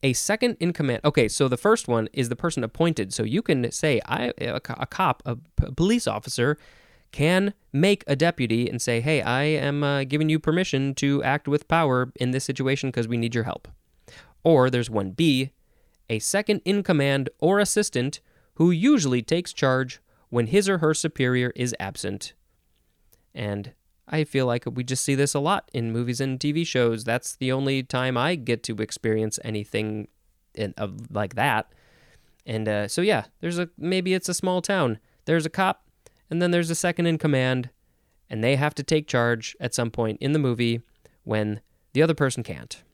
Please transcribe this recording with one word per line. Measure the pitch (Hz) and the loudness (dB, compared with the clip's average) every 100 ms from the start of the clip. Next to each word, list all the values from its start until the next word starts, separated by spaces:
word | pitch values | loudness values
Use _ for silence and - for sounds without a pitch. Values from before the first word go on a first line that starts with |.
a | 139 | 0
second | 123 - 214 247 - | 0 0 0 0 0
in | 170 | -4
command. | 170 143 117 | -2 -2 0
Okay, | 147 147 113 | 2 4 2
so | - 135 | 2 0
the | 123 | 2
first | 202 226 - | 2 2 2
one | 117 110 | 0 0
is | - 120 | -2 -4
the | 120 | -2
person | 170 156 | -4 -2
appointed. | 117 - 170 156 95 | -6 0 0 2 -4
So | - | -2
you | 110 143 | -2 -2
can | - 143 120 | 0 0 0
say, | - 156 127 - | -2 0 0 0
I, | 143 123 - | -4 -4 -4
a | 113 - | -4 -6
co-, | - - | -6 -8
a | - | -8
cop, | - 185 127 - | 0 0 0 -4
a | |
p-, | 120 147 - - 131 | -8 -10 -2 -2 2
police | 175 240 - | 2 2 0
officer | 104 120 - 123 151 - - _ _ _ | -4 -6 0 0 0 -6 -20 _ _ _
can | - 147 180 202 - _ | -2 2 2 0 -4 _
make | 139 180 196 - | 2 4 2 0
a | |
deputy | 139 151 - 123 113 120 | 0 2 0 0 0 0
and | 123 | -2
say, | - 117 | 0 0
"Hey, | 123 156 | 2 0
I | 110 123 | 0 0
am, | 147 151 143 143 | 0 0 0 0
uh, | 143 143 | 0 0
giving | 135 147 156 | 0 0 2
you | 156 | 0
permission | 156 165 185 139 139 135 | 0 0 0 0 0 0
to | 139 139 | 0 2
act | 131 143 - | 0 -2 0
with | 147 - | -2 0
power | 165 160 127 127 - | 0 2 2 -2 -2
in | 123 | -2
this | 127 | -2
situation | - 131 131 139 135 | -4 -2 0 0 -2
'cause | 123 113 | -2 -2
we | 117 | 0
need | 117 | 0
your | 120 | -2
help." | 113 - - - _ _ - - - _ | -2 -6 -12 -20 _ _ -20 -20 -20 _
Or | 165 156 127 | 4 6 6
there's | 123 117 | 4 0
one | 110 98 | -2 -2
B, | 92 165 131 131 _ _ _ _ _ _ | 2 4 4 0 _ _ _ _ _ _
a | 113 | -4
second | - 196 208 208 - | 0 -2 0 -2 2
in | 202 | -2
command | 196 165 139 139 127 - | 2 2 2 0 -2 -2
or | 156 202 | 2 2
assistant | 202 - 208 - 127 - _ _ _ _ | 2 0 0 -2 -4 -6 _ _ _ _
who | 170 | 2
usually | 170 220 294 147 123 | 4 4 4 4 0
takes | 113 165 175 | 0 -2 -2
charge | - 139 131 127 - _ _ _ | -2 2 2 -2 -8 _ _ _
when | 120 117 | -2 2
his | 175 196 | 2 2
or | 190 | 2
her | 156 | 2
superior | 151 165 - 127 127 123 - | 2 -2 0 2 2 0 -2
is | 123 117 | -6 -4
absent. | 95 - 95 98 - _ _ _ _ _ _ _ _ _ _ | -8 -6 -6 -6 -10 _ _ _ _ _ _ _ _ _ _
And | - 104 101 101 - _ _ _ | -8 -6 -6 -8 -16 _ _ _
I | 156 | -2
feel | 151 135 127 | 0 0 0
like | 120 - | 0 -4
we | 123 | -6
just | 127 127 | -4 -4
see | - | 0
this | 135 143 | 2 2
a | 147 | 0
lot | 143 196 - | 0 -2 -2
in | - 117 | -4 -2
movies | 113 123 120 | -2 -2 -2
and | 135 131 | -4 -2
T | 147 | -2
V | 151 | -2
shows. | 165 127 120 113 | 0 2 2 2
That's | 117 120 - - | -2 -4 -4 -6
the | 131 | -2
only | 131 139 135 | 0 0 -2
time | 127 127 127 123 | -2 -2 0 0
I | 139 | 0
get | 175 117 117 | -2 -2 -2
to | - 110 | -2 -6
experience | 107 - 113 110 110 - | -6 -4 -2 0 0 -4
anything | - 110 104 107 107 107 104 _ _ _ _ | -4 -6 -4 -4 -4 -6 -10 _ _ _ _
in, | - 104 - | -8 -6 -6
of, | 104 98 113 | -8 -8 -8
like | 104 104 - | -6 -6 -2
that. | 135 110 - _ _ _ _ _ _ _ | 0 0 -4 _ _ _ _ _ _ _
And, | - 110 110 | -8 -4 -2
uh, | 104 104 | -2 -2
so, | - | 0
yeah, | 190 175 - _ | 2 0 -2 _
there's | 170 170 | -6 -4
a, | 175 - | -6 -6
maybe | 165 185 185 | -2 -2 0
it's | 185 - | -2 -2
a | |
small | 180 185 185 | -4 0 -2
town. | 170 196 135 107 _ _ - | 0 0 0 -2 _ _ -2
There's | 165 156 | 0 0
a | |
cop, | - 190 - _ _ - _ _ | 0 0 -2 _ _ -20 _ _
and | 170 | -2
then | 175 | 2
there's | 175 165 | 2 0
a | |
second | 165 175 170 170 | -2 -2 0 0
in | 165 | 2
command, | 156 139 127 127 127 _ _ _ _ _ _ | 2 2 2 0 -4 _ _ _ _ _ _
and | 107 | -2
they | 113 135 | 2 2
have | 147 - | 0 -2
to | |
take | 139 156 147 | 0 0 2
charge | 127 120 117 113 - | 0 2 0 -4 -12
at | - | -8
some | - 120 | -4 -4
point | 113 113 107 | -2 -4 -2
in | 135 | 0
the | 151 | 0
movie | 135 120 120 117 - _ _ _ | 0 0 0 0 -6 _ _ _
when | - 107 107 104 _ _ _ | -4 -2 -2 -4 _ _ _
the | 127 | 2
other | 156 | 4
person | 156 139 123 | 4 0 0
can't. | 117 76 58 - _ | -8 -10 -12 -18 _